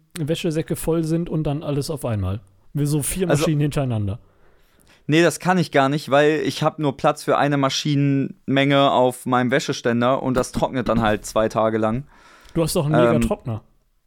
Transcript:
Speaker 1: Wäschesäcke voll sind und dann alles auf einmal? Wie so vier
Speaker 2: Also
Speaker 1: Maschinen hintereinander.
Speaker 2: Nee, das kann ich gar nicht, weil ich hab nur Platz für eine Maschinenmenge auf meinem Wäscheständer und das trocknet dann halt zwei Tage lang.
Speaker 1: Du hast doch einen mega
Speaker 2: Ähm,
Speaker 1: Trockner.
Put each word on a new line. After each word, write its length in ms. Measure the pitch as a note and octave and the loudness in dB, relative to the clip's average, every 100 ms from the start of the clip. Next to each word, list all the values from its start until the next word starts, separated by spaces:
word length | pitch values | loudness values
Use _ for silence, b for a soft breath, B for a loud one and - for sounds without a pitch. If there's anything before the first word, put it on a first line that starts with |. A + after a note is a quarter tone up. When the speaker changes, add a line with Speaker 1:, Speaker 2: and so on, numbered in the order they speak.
| _ - | _ -8
Speaker 1:
Wäschesäcke 580 | D3 E3 F3 D#3 - D#3 | -4 -2 -2 -4 -4 -6
voll 260 | - E3 | -2 -2
sind 260 | D#3 E3 E3+ | 0 -2 -2
und 140 | D#3 | -4
dann 180 | D3+ C#3+ | -2 -4
alles 280 | D#3 C#3+ C3 | -4 -4 -4
auf 160 | D3+ B2 | -6 -4
einmal? 340 | G#2+ F#2 G2+ - _ - | -2 -2 -6 -10 _ -10
Wie 120 | D3 C#3+ | -4 -2
so 180 | D3+ | -2
vier 260 | - F#3 F3+ | -2 -2 0
Speaker 2:
Also 140 | C#3+ | 2
Speaker 1:
Maschinen 160 | D#3+ D3 | 2 0
hintereinander. 580 | D3 D3 C3+ A2 G2+ G#2+ b b b b b b b b - | 0 -2 -2 -2 -4 -6 b b b b b b b b 0
Speaker 2:
Nee, 140 | D#3 | 4
das 180 | E3+ - | 4 2
kann 180 | F3 F#3 | 0 0
ich 120 | D#3 | 2
gar 160 | C#3+ C3+ | 2 2
nicht, 200 | D3 A#2+ | 0 2
weil 300 | C#3 D3+ D#3 - | 4 4 2 -2
ich 180 | - | -2
hab 160 | D3+ - | -2 0
nur 160 | D3 C3+ | -4 0
Platz 240 | D3+ D3+ | -2 -2
für 140 | - C3 | 0 0
eine 200 | C#3+ C#3+ | 2 2
Maschinenmenge 1300 | C3+ - D#3 C#3+ C#3+ C#3 C3+ - - C3+ C#3 C#3 C#3 | 0 -2 0 2 2 0 -2 -8 -2 0 4 4 4
auf 340 | G2+ B2+ - C3 | 4 2 0 -2
meinem 240 | B2 B2 | 0 2
Wäscheständer 720 | C3+ - C3+ B2 A#2 A#2+ C3+ | 0 -2 -4 -2 0 0 0
und 100 | C3 B2+ | 0 -2
das 160 | B2 | -2
trocknet 340 | - D#3 C3 A2+ | -4 -4 -2 -2
dann 120 | A2+ | 0
halt 240 | A2 G#2+ - | 2 0 -2
zwei 220 | A2 A2 | -2 0
Tage 280 | A2+ A2 A2 | 0 0 0
lang. 280 | A2 A#2 D3 b b b b D#3+ | -2 -2 -8 b b b b -4
Speaker 1:
Du 80 | |
hast 120 | D#3 F#3 | -2 -2
doch 80 | D3 | 0
einen 100 | C#3 | 2
mega 180 | A#2+ | 4
Speaker 2:
Ähm, 80 | A#2 | 2
Speaker 1:
Trockner. 400 | A2+ G#3 - A2 _ _ _ _ | 0 -4 -6 -10 _ _ _ _